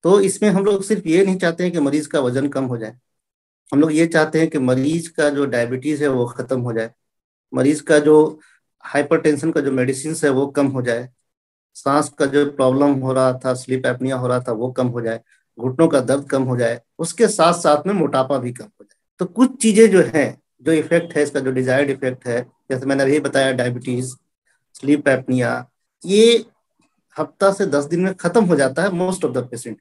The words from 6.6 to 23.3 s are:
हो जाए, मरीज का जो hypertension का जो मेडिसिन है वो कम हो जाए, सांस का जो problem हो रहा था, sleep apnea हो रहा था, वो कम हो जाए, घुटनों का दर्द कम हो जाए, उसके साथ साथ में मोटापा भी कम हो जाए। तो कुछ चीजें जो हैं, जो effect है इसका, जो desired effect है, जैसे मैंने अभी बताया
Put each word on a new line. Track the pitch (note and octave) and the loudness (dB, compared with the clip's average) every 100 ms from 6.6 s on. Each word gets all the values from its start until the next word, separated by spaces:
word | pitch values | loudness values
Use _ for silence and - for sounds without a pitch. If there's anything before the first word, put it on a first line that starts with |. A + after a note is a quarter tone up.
हो | B2 | -4
जाए, | A2+ A2+ _ _ _ _ _ _ | -6 -8 _ _ _ _ _ _
मरीज | C3 C3+ D3+ | -2 0 0
का | - D3+ | 4 4
जो | D3+ D3+ D#3 - _ _ _ _ | 8 6 6 0 _ _ _ _
hypertension | - C#3+ C#3+ E3 D3+ D3 D#3+ | -6 -4 0 0 2 0 -2
का | D#3+ | -2
जो | C#3 | -2
मेडिसिन | C3 B2+ C3 D#3 D#3+ | -2 -2 -2 -6 -2
है | D3 | 0
वो | C3 C#3 | 0 -2
कम | C#3+ C#3 | -2 -2
हो | C3 | -2
जाए, | A#2+ A#2 B2+ _ _ _ _ _ _ | -4 -4 -8 _ _ _ _ _ _
सांस | - - C#3+ D3 | -8 0 0 0
का | - C#3 | -2 0
जो | C#3+ C#3+ | 2 0
problem | C#3 C3 C3 C#3+ | 0 0 2 2
हो | C3+ C3 | 0 -2
रहा | C3 C3 B2+ C3 | 0 0 0 -4
था, | |
sleep | B2+ B2+ C3 B2+ | -4 -4 -2 -2
apnea | B2 C3 C3 | -4 -4 -4
हो | B2+ | -2
रहा | B2+ | -2
था, | B2 | -2
वो | A2 B2 | -6 -4
कम | B2+ B2+ | -4 -4
हो | A#2+ | -4
जाए, | A2+ A2+ _ _ _ - | -6 -8 _ _ _ -8
घुटनों | B2 B2+ E3 | -6 2 2
का | C#3+ | 2
दर्द | A#2+ C#3 C#3+ | 0 -2 -2
कम | C3+ | -2
हो | B2+ B2 | -2 -2
जाए, | A#2 A#2+ _ - | -2 -4 _ -10
उसके | E3 - A3 | -10 0 0
साथ | - E3 | 4 2
साथ | E3+ D#3+ D3 F#3 | 2 2 2 0
में | |
मोटापा | G3+ D3 E3 E3 C3+ | -2 0 0 0 -2
भी | B2 | -4
कम | B2 G#2+ | -10 -20
हो | _ | _
जाए। | - _ _ _ | -20 _ _ _
तो | F3+ | -8
कुछ | A3 B3+ C4 | 2 2 2
चीजें | A3+ G#3 A3+ | 2 6 6
जो | F#3 D3 D#3 | 6 2 0
हैं, | C3 - _ _ | -2 -4 _ _
जो | B2+ | -2
effect | D#3+ - E3+ E3+ D3+ | 0 2 -2 0 -2
है | |
इसका, | C#3+ C#3+ | -2 -2
जो | C3 | -4
desired | C3 B2+ C3 C#3+ | -2 0 0 0
effect | C#3 C3 B2+ B2+ | -2 -4 -6 -6
है, | A#2+ A#2+ _ _ | -6 -6 _ _
जैसे | C3 C3+ | -6 -2
मैंने | C#3 | 0
अभी | C3+ D3+ | 2 2
बताया | C#3+ | 0